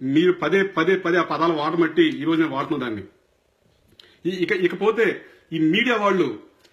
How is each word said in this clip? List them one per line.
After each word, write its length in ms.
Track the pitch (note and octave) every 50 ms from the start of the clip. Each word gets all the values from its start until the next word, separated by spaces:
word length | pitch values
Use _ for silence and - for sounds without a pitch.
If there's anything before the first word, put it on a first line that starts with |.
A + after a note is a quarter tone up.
మీరు 300 | C3 C3+ C#3 D#3 F3+ F3+
పదే, 300 | F3 - D3 D#3 F#3+ G3
పదే, 340 | F#3+ G3 - E3 D#3+ F#3 F#3+
పదే 220 | F#3 F#3 E3+ F3 F3
ఆ 40 |
పదాలు 300 | E3 D#3+ D#3 D3 E3 E3+
వాడమట్టి 680 | E3 D3 D3 D#3+ E3+ E3+ E3 D#3+ D#3 F3 E3 D#3 B2+ C3
ఈ 40 | C#3
రోజు 180 | D#3+ E3 D#3+
నేను 120 | D#3+ C#3+ C3
వాడుతున్న 300 | C3+ C#3+ C#3 D#3 C3+ B2
దాన్ని. 180 | A#2 G#2+ G2+ F#2 - _ _ _ _ _ _ _ _ _ _ _ _ _ _ _ _ _ - - _ _ _ -
ఈ, 40 | E3+
ఇక, 220 | F#3+ F#3 E3+ E3
ఇకపోతే 720 | - F#3 F3 E3+ F#3 F3+ G3 A3 G#3 A#3 G#3+ F3 - - - - - _ _ _
ఈ 60 | D#3+ D#3
మీడియా 380 | D#3 D#3 F3 A3 B3 B3+ A#3
వాళ్ళు 420 | G#3 G3+ G3 F#3+ F3+ D3+ B2+ G#2+ - - - _ _ _ _